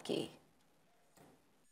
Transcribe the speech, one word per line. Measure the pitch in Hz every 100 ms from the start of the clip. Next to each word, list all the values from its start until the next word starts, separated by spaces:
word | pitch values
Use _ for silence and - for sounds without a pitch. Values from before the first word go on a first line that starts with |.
| -
की। | - - - - - - - - - - - - - - - -